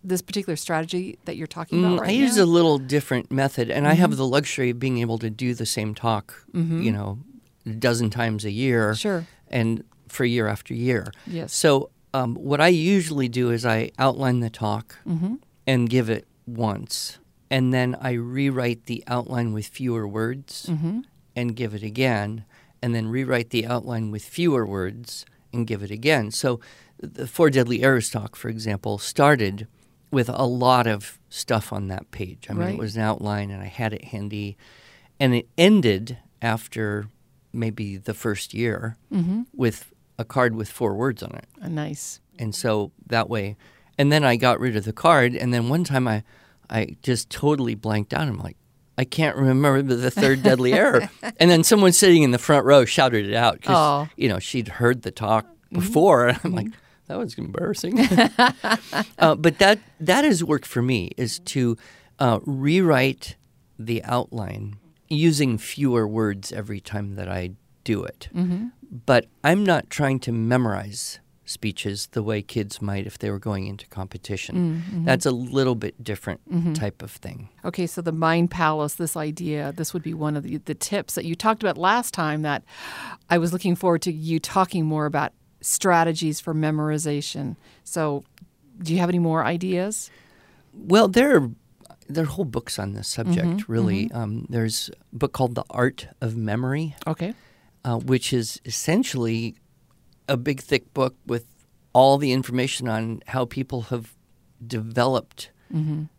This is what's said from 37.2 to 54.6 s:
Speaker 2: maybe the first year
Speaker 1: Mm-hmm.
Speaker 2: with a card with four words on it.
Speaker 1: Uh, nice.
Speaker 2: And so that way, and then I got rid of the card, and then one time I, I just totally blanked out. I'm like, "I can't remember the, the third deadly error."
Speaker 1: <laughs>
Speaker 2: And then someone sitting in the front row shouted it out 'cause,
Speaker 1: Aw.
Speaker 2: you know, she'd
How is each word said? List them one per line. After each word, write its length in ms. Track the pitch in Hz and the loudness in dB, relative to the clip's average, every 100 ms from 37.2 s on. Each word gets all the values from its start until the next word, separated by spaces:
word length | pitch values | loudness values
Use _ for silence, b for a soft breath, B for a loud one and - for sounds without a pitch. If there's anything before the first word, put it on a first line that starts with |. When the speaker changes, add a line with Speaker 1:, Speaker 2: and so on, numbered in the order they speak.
| _ _ _ | _ _ _
Speaker 2:
maybe 440 | - 113 101 104 98 | -6 -6 -4 -8 -8
the 160 | 101 107 | -8 -6
first 380 | 117 101 - 107 | -4 -4 -6 -4
year 400 | 117 107 113 113 _ | -2 -2 -6 -10 _
Speaker 1:
Mm-hmm. 280 | 196 170 202 247 285 | -2 -2 -2 -6 -2
Speaker 2:
with 360 | 123 104 - _ _ - | -2 -2 -12 _ _ -12
a 60 | 113 | -6
card 280 | - 123 110 | 0 0 0
with 120 | 104 | -8
four 240 | - 117 101 | -2 -2 0
words 280 | 131 110 | -2 -4
on 80 | - - | -10 -14
it. 100 | - _ | -18 _
Speaker 1:
Uh, 80 | 185 | -8
nice. 500 | 160 151 143 - - _ _ | -6 -6 -10 -14 -16 _ _
Speaker 2:
And 160 | 113 | -8
so 380 | 101 120 107 98 _ - | -4 -2 0 -2 _ -4
that 220 | 117 110 | -2 -2
way, 260 | 113 101 104 b b b - | -4 -6 -10 b b b 0
and 140 | 143 | 4
then 120 | 151 143 | 6 4
I 100 | 120 | 4
got 240 | 123 117 | 4 2
rid 160 | 127 107 | 0 -2
of 80 | |
the 100 | 101 | -4
card, 400 | - 165 156 123 | 0 4 6 4
and 200 | 123 123 | 0 -2
then 160 | 120 117 | 0 0
one 140 | 156 175 | 0 0
time 220 | 139 127 | 0 0
I, 160 | 107 - b b b b | -2 -4 b b b b
I 280 | - 107 - | -4 -4 -6
just 280 | - 120 - | -4 -4 -4
totally 440 | - 143 147 120 107 | -2 0 0 -2 -4
blanked 380 | 110 107 104 | -2 -2 -2
out. 140 | - 151 | -4 -4
I'm 100 | 101 | -4
like, 200 | - - _ _ _ - | -10 -14 _ _ _ -6
"I 80 | 131 | -4
can't 320 | - 156 - | 0 0 4
remember 440 | 135 131 143 135 | 4 4 4 4
the, 140 | 139 120 | 2 0
the 160 | 127 | 0
third 320 | 127 139 135 | 2 4 6
deadly 300 | 135 131 127 | 6 6 4
error." 360 | 165 233 131 - - | 4 6 4 2 -8
Speaker 1:
<laughs> 160 | - - | -12 4
Speaker 2:
And 100 | 170 | 6
then 140 | 170 | 8
someone 300 | 160 214 196 | 6 6 8
sitting 300 | 175 196 170 | 8 8 8
in 80 | 143 | 8
the 60 | 120 | 2
front 280 | - 147 123 | 4 4 8
row 180 | 143 | 8
shouted 420 | 123 - 135 117 101 | 8 4 4 4 0
it 40 | |
out 280 | 110 117 - | 2 2 2
'cause, 140 | - 185 | 2 4
Speaker 1:
Aw. 340 | 151 143 151 - | 6 2 -2 -2
Speaker 2:
you 100 | 131 | 0
know, 120 | 92 | 0
she'd 280 | - 131 | -2 -4